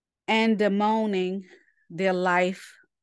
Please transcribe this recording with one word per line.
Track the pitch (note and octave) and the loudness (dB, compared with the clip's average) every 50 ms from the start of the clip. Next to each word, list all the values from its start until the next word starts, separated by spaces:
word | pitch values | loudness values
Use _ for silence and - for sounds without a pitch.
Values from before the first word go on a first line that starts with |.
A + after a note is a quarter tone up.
| _ _ _ _ _ - | _ _ _ _ _ -2
and | G#3+ A3 A3+ A3+ A3 G3 | 0 2 2 2 2 2
bemoaning | G#3 G3+ G3 G3+ G#3 G#3+ A3 A3 A3 G#3+ G3 F#3 F#3 F#3 F#3+ G3 F#3 - - - _ _ _ _ _ - | 2 0 2 2 2 2 2 0 0 0 -2 -2 -2 -2 -4 -6 -10 -12 -20 -20 _ _ _ _ _ -14
their | E3+ E3 G3 F#3+ F#3 | -8 -4 -2 0 0
life, | F3+ F3+ F#3 F3 F3+ F3+ F3+ F#3+ - - - - - _ _ _ _ | 0 0 0 2 2 2 0 -2 -6 -12 -20 -20 -20 _ _ _ _